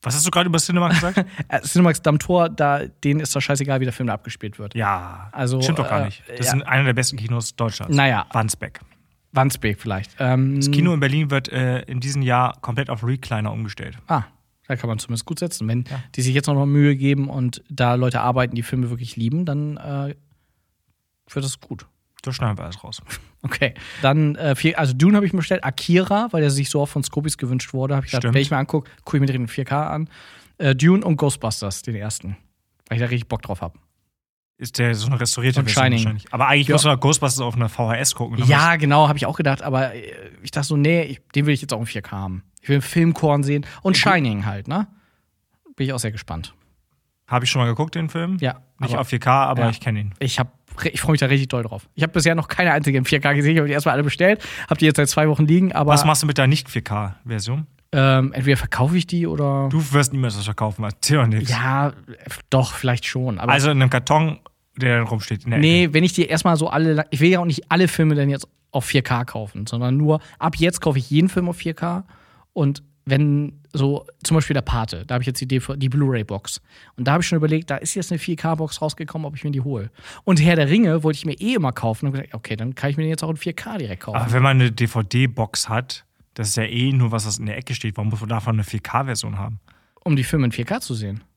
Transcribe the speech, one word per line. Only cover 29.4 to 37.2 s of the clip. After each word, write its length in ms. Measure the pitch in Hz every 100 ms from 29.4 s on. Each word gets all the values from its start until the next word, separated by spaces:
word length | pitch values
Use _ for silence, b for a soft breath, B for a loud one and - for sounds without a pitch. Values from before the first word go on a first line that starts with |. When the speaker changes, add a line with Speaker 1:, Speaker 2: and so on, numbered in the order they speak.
Speaker 2:
in 60 | 117
vier 180 | - 131
K 240 | 139 156
an. 180 | 151 156 B B B B _
Äh, 160 | 147 131
Dune 280 | 156 190
und 140 | 202 151
Ghostbusters, 640 | 143 - 113 - 101 95
den 140 | - 113
ersten. 420 | 104 - 87 98 _ _ _ _ _
Weil 100 | 113
ich 40 |
da 60 | 120
richtig 200 | 123 117
Bock 140 | 113
drauf 200 | - 98
hab. 120 | 85 - _ _ _ _ _ _ _ _
Speaker 1:
Ist 180 | 120 -
der 160 | 120
so 140 | 113 110
eine 120 | 131
restaurierte 420 | 120 - 127 131
Speaker 2:
Und 40 | 131
Speaker 1:
Version 200 | 110 131
Speaker 2:
Shining. 120 | 120
Speaker 1:
wahrscheinlich. 260 | 110 107 -
Aber 160 | 123 131
eigentlich 200 | 143 139
Speaker 2:
Ja. 80 | 147
Speaker 1:
muss 100 | 143
man 140 | 135
Ghostbusters 420 | 139 147